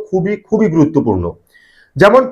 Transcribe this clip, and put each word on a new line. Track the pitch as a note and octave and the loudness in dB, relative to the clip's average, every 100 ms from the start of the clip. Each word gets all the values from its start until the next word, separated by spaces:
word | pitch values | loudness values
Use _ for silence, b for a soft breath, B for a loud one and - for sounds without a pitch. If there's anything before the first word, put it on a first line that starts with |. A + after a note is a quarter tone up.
| - | -2
খুবই, | F#3+ F#3 G#3 - | -4 -4 -6 -4
খুবই | G#3+ G#3 | -2 0
গুরুত্বপূর্ণ। | D#3+ D3 C#3 A#2+ F#2+ E2+ - _ b b b b C3+ | 2 0 0 -2 -2 -4 -10 _ b b b b 2
যেমন | G3 B3 B3+ | 4 4 0